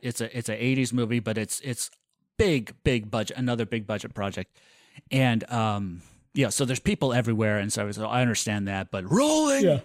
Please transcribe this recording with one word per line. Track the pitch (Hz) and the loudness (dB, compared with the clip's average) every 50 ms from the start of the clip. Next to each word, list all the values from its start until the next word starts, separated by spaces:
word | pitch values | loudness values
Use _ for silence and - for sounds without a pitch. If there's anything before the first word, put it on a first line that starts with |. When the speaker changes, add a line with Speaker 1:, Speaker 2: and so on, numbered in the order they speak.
| - | -4
Speaker 1:
It's | 127 117 - | -6 -4 -4
a, | 117 113 - | -6 -6 -6
it's | 123 113 - | -6 -4 -4
a | 107 110 117 | -4 0 0
eighties | 127 131 135 131 113 | 2 2 2 2 2
movie, | 120 123 120 107 120 120 | 0 0 0 2 0 0
but | 107 110 110 110 | 0 0 -2 -2
it's, | 107 - - - | -2 -4 -6 -6
it's | - 131 120 - - - _ _ _ _ _ _ _ _ _ | -6 -6 -6 -6 -6 -8 _ _ _ _ _ _ _ _ _
big, | - 220 196 160 135 110 - - - - | 2 2 4 2 2 0 -4 -6 -2 0
big | 147 127 120 107 107 | 2 2 2 0 -2
budget, | 101 113 107 - - | -2 -4 -2 -4 -4
another | 123 127 123 123 117 113 | -4 -2 -2 0 -2 -2
big | 107 120 113 104 | -2 -4 -4 -4
budget | 98 107 101 - - - | -4 -6 -6 -6 -8 -6
project. | - 101 98 90 - 92 - _ _ _ _ _ _ _ _ - - - - | -4 -4 -4 -4 -6 -8 -10 _ _ _ _ _ _ _ _ -20 -20 -8 -2
And, | - 135 131 127 117 110 - - | 2 4 4 4 4 2 0 -2
um, | 123 117 110 107 104 104 101 92 85 87 - - _ _ _ _ - | 0 0 2 2 0 0 -4 -6 -8 -12 -14 -20 _ _ _ _ -2
yeah, | - 135 107 | 0 0 2
so | - - 143 | 2 0 0
there's | 123 131 120 | 0 -2 -2
people | - - 208 - 156 135 120 | 0 0 0 2 2 2 2
everywhere, | 127 120 113 113 107 110 107 104 104 | 2 2 2 2 2 2 2 2 0
and | 98 104 | 0 -2
so, | 107 110 104 104 | -2 -4 -4 -4
so | 104 104 107 | -4 -6 -4
I | 107 117 123 | -2 0 2
understand | 127 123 110 - - 110 104 104 101 | 2 2 2 0 -2 -2 -2 -2 -2
that, | 98 98 95 95 - | -2 -4 -4 -4 -4
but | - 98 90 98 | -6 -6 -2 0
"rolling, | 139 220 277 302 311 311 311 294 269 269 214 | 2 4 4 4 4 4 4 4 2 4 4
Speaker 2:
Yeah. | 180 147 131 | 4 2 2